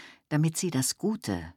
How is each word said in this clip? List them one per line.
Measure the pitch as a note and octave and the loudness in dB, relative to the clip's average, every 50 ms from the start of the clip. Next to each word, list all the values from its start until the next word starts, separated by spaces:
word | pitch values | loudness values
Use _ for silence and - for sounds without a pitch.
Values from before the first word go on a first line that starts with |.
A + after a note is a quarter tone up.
| - - - - _ - | -18 -20 -20 -18 _ -2
damit | D3+ D3+ D#3 E3 D#3+ - | 2 2 2 2 2 0
Sie | - F3 | -2 0
das | D#3 C3 B2+ - - - | 2 2 0 0 0 -2
Gute, | - G#3 A3 - - - G2 E2+ D#2+ D#2+ - | -2 -2 -2 -2 -2 -2 -2 -2 -4 -8 -14